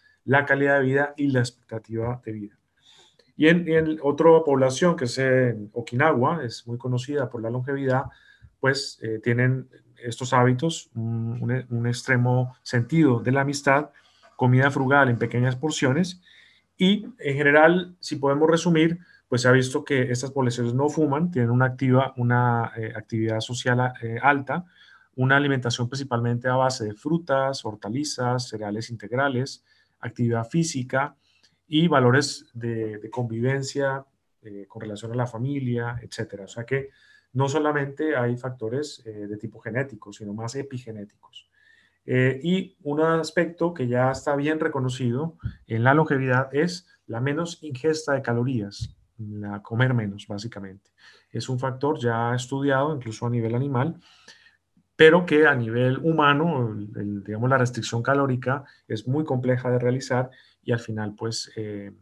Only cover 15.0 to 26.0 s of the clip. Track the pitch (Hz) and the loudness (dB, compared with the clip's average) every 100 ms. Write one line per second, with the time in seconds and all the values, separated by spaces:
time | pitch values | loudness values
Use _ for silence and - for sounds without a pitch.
15 | 131 113 120 120 123 127 156 147 135 143 | 6 2 0 0 0 -2 -4 0 0 2
16 | 180 - _ _ _ _ _ - 185 202 | 0 -4 _ _ _ _ _ 0 2 2
17 | - - 147 139 143 151 160 180 180 - | -2 -8 -4 2 4 8 8 6 -2 -12
18 | - 135 139 143 160 165 175 160 165 170 | -10 -2 0 2 4 2 4 4 2 0
19 | - _ - 120 127 131 127 147 143 139 | -10 _ -4 2 6 4 4 -2 -2 0
20 | 123 123 139 139 123 123 120 127 147 156 | 0 -2 -4 -2 -2 0 -2 0 0 0
21 | 151 139 175 127 117 123 127 127 131 127 | 0 0 -2 0 2 2 2 0 4 4
22 | 131 - 120 123 123 117 117 117 110 110 | 4 0 0 2 2 0 -2 -6 -10 -10
23 | - 113 110 110 110 123 127 123 123 - | -6 -2 -2 -2 -4 -4 0 0 0 -4
24 | 113 113 135 143 127 156 180 _ _ - | -10 -2 2 2 0 -6 -8 _ _ -20
25 | _ - 131 139 143 135 123 120 120 135 | _ -2 2 4 4 0 -2 -4 -4 -6